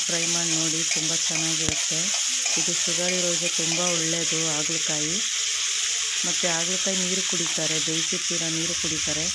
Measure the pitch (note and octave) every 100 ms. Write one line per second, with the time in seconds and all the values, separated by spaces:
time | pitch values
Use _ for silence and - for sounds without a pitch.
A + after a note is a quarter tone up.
0 | - E3+ E3 E3+ E3+ D#3+ D#3+ D#3+ E3 D3+
1 | D#3 E3 - D#3 E3 D#3+ D#3 - - D#3
2 | F#3 - - - - - E3 E3+ - E3
3 | F3+ F#3 F3 E3 F3 - E3 E3 F3+ E3+
4 | D#3+ E3+ D#3+ D#3+ D#3+ D3+ D3+ D#3+ - D3+
5 | D3+ F#3 - - - - - - - -
6 | - - F3 F3 F3+ E3 E3+ F#3 F#3+ F#3+
7 | F3+ F#3+ F#3 F3+ E3 - D#3 D#3 D3+ D#3+
8 | E3 F#3 - F3 E3 D#3+ E3 F3 E3 D#3
9 | D#3 D3+ D#3+